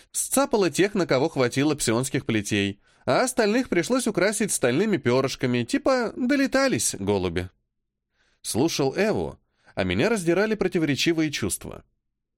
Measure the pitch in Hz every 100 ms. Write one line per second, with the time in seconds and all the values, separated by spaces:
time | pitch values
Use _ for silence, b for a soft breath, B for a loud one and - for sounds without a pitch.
0 | b - - - 277 233 180 147 196 202
1 | 165 139 147 - 123 131 143 147 - 113
2 | 131 143 - 110 104 107 101 98 b b
3 | b 143 247 - 214 226 247 185 165 254
4 | 240 196 185 214 208 - 127 127 220 190
5 | - 123 135 - 127 123 120 277 285 262
6 | 247 - 247 277 269 262 269 160 - 95
7 | 98 101 92 85 90 _ _ _ _ _
8 | _ _ _ _ - 98 160 - 139 -
9 | 214 143 76 - _ b b b 95 90
10 | 151 226 170 170 214 208 185 175 156 135
11 | - 165 156 139 101 - - 50 - _
12 | _ _ _